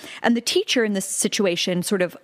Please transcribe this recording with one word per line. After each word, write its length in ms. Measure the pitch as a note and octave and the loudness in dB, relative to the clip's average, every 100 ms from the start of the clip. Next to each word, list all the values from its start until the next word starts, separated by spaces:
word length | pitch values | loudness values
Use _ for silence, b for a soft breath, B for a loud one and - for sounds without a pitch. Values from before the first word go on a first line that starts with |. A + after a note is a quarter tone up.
| B B | B B
And 140 | - A#3 | 2 2
the 60 | |
teacher 420 | A#3+ F4+ G#4+ B3+ | 2 0 2 0
in 80 | A3 | 2
this 140 | G3 - | 0 -4
situation 760 | - G3+ - F#3+ E3+ G3 F3+ | -2 -2 2 0 2 0 0
sort 200 | - G3 | 0 0
of 160 | F3 - | 0 -2